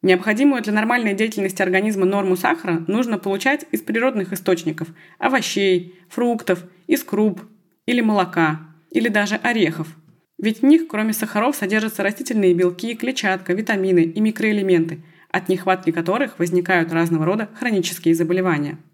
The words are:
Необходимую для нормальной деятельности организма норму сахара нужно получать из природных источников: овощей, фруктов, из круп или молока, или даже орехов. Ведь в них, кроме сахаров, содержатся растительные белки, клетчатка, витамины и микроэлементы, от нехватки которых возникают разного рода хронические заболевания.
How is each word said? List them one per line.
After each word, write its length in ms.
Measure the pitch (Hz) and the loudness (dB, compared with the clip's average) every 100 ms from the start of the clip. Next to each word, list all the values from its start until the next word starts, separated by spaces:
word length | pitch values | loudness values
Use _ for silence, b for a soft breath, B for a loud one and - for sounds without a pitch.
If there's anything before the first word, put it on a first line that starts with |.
Необходимую 600 | 185 185 202 214 285 262 | 4 2 2 2 4 2
для 100 | 214 | 0
нормальной 420 | 214 220 240 220 | 0 0 0 0
деятельности 480 | 196 220 214 190 190 | 0 -2 -2 -4 -2
организма 440 | 190 185 214 202 185 | 0 2 2 0 0
норму 300 | 202 190 185 | 2 0 0
сахара 480 | - 330 - 165 165 | 0 -2 -2 -2 0
нужно 320 | 208 240 208 | -2 0 -2
получать 480 | 196 196 269 285 - | -4 -2 0 -2 -4
из 100 | 240 | -8
природных 500 | - 226 254 220 185 | -4 -2 0 -2 -4
источников: 540 | 196 - 175 165 156 165 B B B | -6 -2 -2 -2 -6 -10 B B B
овощей, 800 | 240 262 - - 196 185 180 - _ | 0 0 -2 -2 2 0 -2 -20 _
фруктов, 540 | - 240 226 - 175 - B - | -4 -2 -2 -2 -4 -4 B -2
из 160 | 285 | -2
круп 380 | - 202 214 180 - _ _ _ - | 0 0 0 0 -14 _ _ _ -4
или 160 | 240 | 0
молока, 680 | 226 208 185 175 160 156 - - _ | 0 0 0 0 0 -2 -10 -20 _
или 160 | - 226 | -2 0
даже 260 | 208 202 | 0 0
орехов. 540 | 208 240 233 165 160 156 - _ _ _ _ | -2 -2 2 0 0 -10 -12 _ _ _ _
Ведь 220 | 214 220 | -4 2
в 40 | |
них, 220 | 262 320 330 | 6 6 4
кроме 260 | 214 220 | -2 -2
сахаров, 440 | 208 214 214 240 294 | -2 -2 0 0 0
содержатся 480 | 196 214 220 214 | -2 0 -2 -2
растительные 500 | 196 208 262 220 190 | -4 -2 -4 2 4
белки, 400 | 175 180 180 226 | 4 2 0 -8
клетчатка, 580 | 226 240 262 208 190 185 | -6 -4 -2 -2 -2 -2
витамины 520 | 180 214 202 190 180 | -4 -2 0 2 4
и 160 | 165 165 | 4 2
микроэлементы, 800 | 214 214 214 214 196 175 165 160 B B B | 0 0 0 0 4 2 2 -4 B B B
от 200 | 185 185 | -6 -2
нехватки 420 | 185 190 185 180 | -2 2 0 0
которых 480 | 165 170 208 262 - | -2 -2 0 -2 -2
возникают 540 | 175 175 175 180 165 | 0 0 2 0 2
разного 320 | 165 170 165 | 0 0 0
рода 240 | 160 208 214 - | 0 0 -4 -6
хронические 560 | 247 208 170 - 165 | -2 0 -2 -2 0
заболевания. 640 | 165 165 180 185 156 147 151 - | 2 2 0 0 0 -2 -8 -18